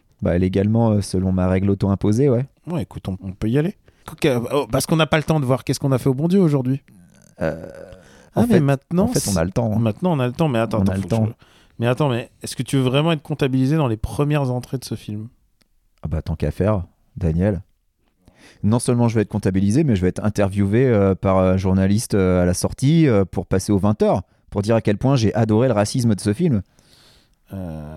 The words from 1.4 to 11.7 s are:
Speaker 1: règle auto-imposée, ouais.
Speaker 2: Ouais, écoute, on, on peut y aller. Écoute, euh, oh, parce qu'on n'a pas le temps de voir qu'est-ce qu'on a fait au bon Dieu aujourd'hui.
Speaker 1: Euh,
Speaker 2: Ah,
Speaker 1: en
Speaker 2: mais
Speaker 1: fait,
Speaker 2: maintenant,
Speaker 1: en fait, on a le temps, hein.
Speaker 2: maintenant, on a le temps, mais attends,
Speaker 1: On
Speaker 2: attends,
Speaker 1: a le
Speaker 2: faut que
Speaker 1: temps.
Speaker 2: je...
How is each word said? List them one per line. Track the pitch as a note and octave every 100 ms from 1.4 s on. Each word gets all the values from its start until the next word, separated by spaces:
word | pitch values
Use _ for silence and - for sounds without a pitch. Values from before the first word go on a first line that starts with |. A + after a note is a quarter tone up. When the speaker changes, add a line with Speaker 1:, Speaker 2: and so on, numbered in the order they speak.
| F#2
Speaker 1:
règle | F#2+ F#2+
auto-imposée, | G2 G2 G2 G#2 A2 C#3+
ouais. | A#2+ C3+ _ -
Speaker 2:
Ouais, | F3
écoute, | - - -
on, | F#2
on | F#2+
peut | F#2 A2
y | C3
aller. | E3+ - _ _ -
Écoute, | - D#3
euh, | B2 A#2
oh, | C#3+ A#2
parce | C3 -
qu'on | D#3+
n'a | D#3
pas | D#3+
le |
temps | C#3+ D#3
de | B2+
voir | C3
qu'est-ce | - C3+
qu'on | C#3
a | B2+
fait | C#3
au | C3
bon | E3+
Dieu | G3
aujourd'hui. | E3 C#3+ B2 C#3 _ - - _ _ -
Speaker 1:
Euh, | D#2+ E2 - - F2+ F#2 - - -
Speaker 2:
Ah, | -
Speaker 1:
en | A#3+
Speaker 2:
mais | F#3+
Speaker 1:
fait, |
Speaker 2:
maintenant, | C#3 C#3 - F3
Speaker 1:
en | A#3
fait, | C4 -
on | F#2
a |
le | F2
temps, | B2 A2+
hein. | G#2+
Speaker 2:
maintenant, | A2+ G2+ F3+
on | D3
a | B2
le |
temps, | A#2 D#3+
mais | A#2
attends, | A2+ A2
Speaker 1:
On |
Speaker 2:
attends, | G2
Speaker 1:
a | F#2+
le |
Speaker 2:
faut | F#2
que | A2+
Speaker 1:
temps. | A2
Speaker 2:
je... | - - _ _